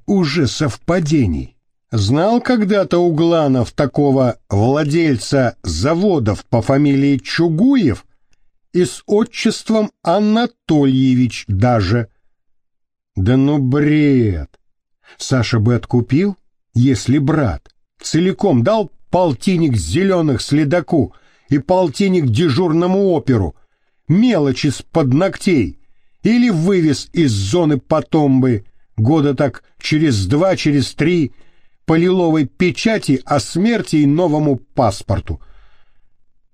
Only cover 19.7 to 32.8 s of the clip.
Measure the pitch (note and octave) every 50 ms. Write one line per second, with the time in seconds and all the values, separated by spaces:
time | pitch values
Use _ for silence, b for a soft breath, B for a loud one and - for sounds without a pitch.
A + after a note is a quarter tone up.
19.7 | A#2+ G2+ D#2 D#2+ F#2+ E3 G3 G3 F#3 F3 D#3+ D3+ B2 A2 - - C#3+ D3+ D#3 C#3
20.7 | E3+ F3+ - - F3+ D3+ G#2 - b b b b b b b b C#3 D3 - -
21.7 | F3+ F#3 F#3 D#3+ - - G3+ F#3+ F#3 F3+ C#3+ B2 G#2 A2 F3+ D#3+ A#2+ D#3+ F#3 E3
22.7 | D3+ E3 F3+ F3+ F#3 G3 G3+ F#3+ E3+ D3 - - B2 G#2+ F#2 D2+ - _ _ _
23.7 | _ _ _ _ _ _ _ - D#3 G3+ A#3+ B3+ G#3+ E3 D3 C#3 B2+ - - C#3+
24.7 | A#2+ - - - - E3 D3+ B2 B2+ D3+ F#3+ F#3+ - - - G3 F3 C3+ G2 -
25.7 | - - - - - _ _ _ _ _ - G3 A#3 A#3+ B3 A#3+ F#3+ D#3 D#3+ G3
26.7 | G3+ F3+ D#3 D#3 C#3 - - - - F3 D#3+ C3 G#2+ G2 G2 G2 C#3+ F3+ E3+ D3+
27.7 | D3 C3 - - D#3+ D3+ - - - D#3+ D3 C#3 C3 C3 C3 B2+ A#2 G2+ - -
28.7 | - - - _ _ - G#2+ B2 D#3+ D#3+ C#3+ D3 C3+ B2+ D3 C3+ - - _ _
29.7 | _ - - - D#3 D3+ D#3+ D3+ A#2 G2 F#2+ F2+ C3+ D3 F#3 F#3+ F3 - - D3+
30.7 | C#3+ C#3+ A#2+ - - - D3 E3 F3+ E3+ C#3+ A#2 - - - - - - - -
31.7 | _ _ _ - D#3+ E3 E3+ F3+ F#3 F#3 F3 D#3+ D#3+ D#3+ C#3+ - - - F3+ F3
32.7 | - -